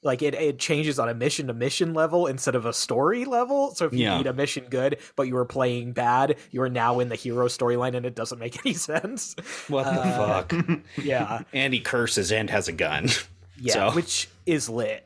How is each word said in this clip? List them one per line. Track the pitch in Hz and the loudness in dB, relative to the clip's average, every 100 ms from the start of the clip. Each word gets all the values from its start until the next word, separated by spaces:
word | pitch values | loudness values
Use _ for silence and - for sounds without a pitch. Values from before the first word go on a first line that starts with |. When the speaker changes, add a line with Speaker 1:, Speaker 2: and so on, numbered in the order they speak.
Speaker 1:
like, | 151 127 | 0 2
it, | 147 | 0
it | 117 156 131 | 2 0 0
changes | - 147 156 131 | 0 0 2 0
on | 117 | 0
a | |
mission-to-mission | 117 127 - 135 117 123 - 170 | 2 0 0 -4 -2 -2 0 0
level | 160 160 170 175 | 2 2 4 2
instead | 135 143 | 0 0
of | 123 | 0
a | 113 | 0
story | 110 - 123 147 240 | -2 0 2 2 2
level. | 262 240 247 277 277 | 0 0 2 2 0
So | - 165 | 0 -2
if | |
you | 123 | 2
Speaker 2:
Yeah. | 117 127 | 2 2
Speaker 1:
beat | 131 | 0
a | |
mission | 127 143 - 127 | 0 -2 -2 -4
good, | 127 135 143 - - | 0 0 0 -8 -4
but | 135 | -2
you | |
were | 127 | 0
playing | 123 135 127 120 120 | -2 0 0 0 -4
bad, | 123 123 123 139 147 - | 0 2 4 4 0 -2
you | 123 | -2
are | 131 | 0
now | 123 117 123 | 2 2 2
in | 123 | 0
the | 113 | -2
hero | 127 120 123 | -4 0 0
storyline, | - 123 123 127 123 | 2 2 2 0 -2
and | 123 | -4
it | |
doesn't | 120 110 120 | -6 -8 -6
make | 117 - | -10 -4
<laughs> | |
any | 277 | -4
sense. | 170 - 156 196 254 - - - - - | -2 -2 -2 -4 -8 -10 -12 -12 -12 -4
Speaker 2:
What | 139 | -2
the | 135 135 | 0 0
Speaker 1:
Uh, | 127 123 104 98 | 0 2 2 0
Speaker 2:
fuck? | 90 170 175 160 - - | 0 -2 0 -2 -4 -8
Speaker 1:
<laughs> | |
yeah. | 139 131 107 113 101 | -2 0 0 -4 -4
Speaker 2:
And | 135 135 | 0 0
he | 127 | 0
curses | - 123 117 - 90 | 0 0 2 0 2
and | 107 107 | 0 2
has | 107 92 | 0 -2
a | |
gun. | 80 80 76 98 | -2 -2 0 0
<laughs> | 120 - - - - | 0 -4 -16 -20 -8
Speaker 1:
Yeah, | 123 107 98 | 0 2 2
Speaker 2:
So. | 143 | 2
Speaker 1:
which | 170 - - - - | -2 -4 -6 -8 -2
is | 156 123 | 0 0
lit. | 113 107 107 | -4 -4 -4